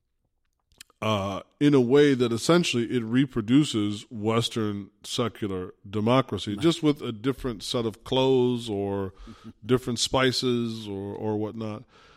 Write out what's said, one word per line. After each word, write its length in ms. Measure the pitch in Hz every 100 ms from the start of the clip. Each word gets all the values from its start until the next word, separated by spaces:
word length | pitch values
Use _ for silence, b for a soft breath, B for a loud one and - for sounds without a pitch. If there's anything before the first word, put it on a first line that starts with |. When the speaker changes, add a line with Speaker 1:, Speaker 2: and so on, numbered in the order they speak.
| _ _ _ _ _ _ _ _ - -
Speaker 1:
uh, 380 | 107 104 98 95 - -
in 120 | 147
a 60 | 139
way 340 | 120 143 147
that 200 | 127 120
essentially 500 | 117 - 175 165 120 113
it 80 | 123 110
reproduces 1000 | 123 139 120 107 139 143 113 104 104 -
Western 800 | 113 107 113 117 117 104 101 98 _
secular 720 | - - 117 - 104 92 90 - 104
democracy, 640 | 107 110 131 127 101 107 101
Speaker 2:
Right. 40 |
Speaker 1:
just 240 | 165 165
with 180 | 151 143
a 120 | 120
different 500 | 107 127 127 127 98
set 220 | - 127 113
of 180 | -
clothes 640 | - 131 131 131 123 120 117
or 440 | 101 101 98 95 - B B
Speaker 2:
<laughs> 260 | 113 - 107
Speaker 1:
different 340 | 127 - 117
spices 880 | - 135 131 120 127 120 117 113 104
or, 260 | 98 101 98
or 220 | 107 107
whatnot, 460 | 107 113 110 107 - b b